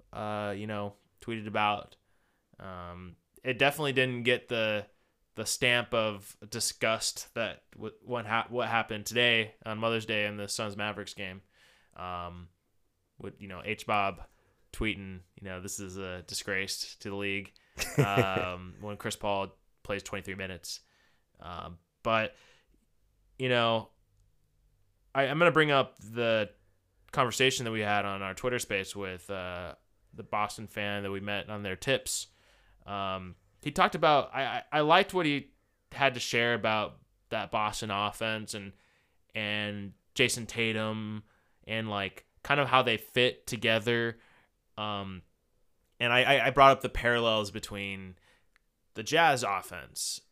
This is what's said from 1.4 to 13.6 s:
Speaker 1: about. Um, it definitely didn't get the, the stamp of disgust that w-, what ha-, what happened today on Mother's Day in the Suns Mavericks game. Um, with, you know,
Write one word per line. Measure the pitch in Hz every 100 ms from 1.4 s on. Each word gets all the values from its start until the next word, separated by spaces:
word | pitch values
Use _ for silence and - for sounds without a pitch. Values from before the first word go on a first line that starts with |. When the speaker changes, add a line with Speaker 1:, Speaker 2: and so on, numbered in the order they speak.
| 107
Speaker 1:
about. | 107 104 101 - _ _ _ _ _ _ -
Um, | 98 90 87 87 90 - _ _
it | 131 117
definitely | 135 151 143
didn't | 127 127 123
get | 120 120 -
the, | 117 110 104 - _ _ _ _ -
the | 107
stamp | - 123 120 113
of | 117 110 101 - - 107
disgust | 117 - - 113 110 - - -
that | 120 104 - _
w-, | - 107 -
what | 117 120 107
ha-, | 113 -
what | 120 113
happened | 117 107 107 101
today | 117 120 113 107 -
on | 113 107
Mother's | 113 113
Day | 107 107 104
in | 104
the | 101
Suns | - 110 98
Mavericks | 104 101 95
game. | - 95 95 - _ _ _ _ -
Um, | 90 87 87 87 87 _ _ _ _ _ _ -
with, | 101 -
you | 98
know, | 90